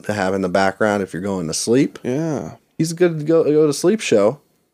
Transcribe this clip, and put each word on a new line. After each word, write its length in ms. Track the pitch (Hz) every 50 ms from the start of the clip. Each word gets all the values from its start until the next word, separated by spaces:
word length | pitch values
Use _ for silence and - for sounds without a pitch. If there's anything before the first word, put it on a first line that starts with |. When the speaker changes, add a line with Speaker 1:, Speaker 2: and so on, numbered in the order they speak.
| -
Speaker 1:
to 100 | - 104
have 200 | 104 95 95 95
in 80 | 98
the 80 | 95 92
background 540 | 87 98 98 95 - - 110 107 104 101 95
if 100 | 92 -
you're 80 | 87
going 240 | 95 101 98 92 85
to 60 | 78 78
sleep. 460 | - - 214 233 269 294 285 - -
Speaker 2:
Yeah. 540 | - 123 127 147 165 165 147 110 80 78 - - _ _ _ -
Speaker 1:
He's 140 | 160 165 170
a 20 |
good 320 | 165 180 175 165 156 147
go, 160 | 151 165 165 -
go 240 | 135 151 151 156
to 60 | 151 139
sleep 260 | - - 175 220 220
show. 400 | - - - 104 98 110 139 - _ _ _ _ _ _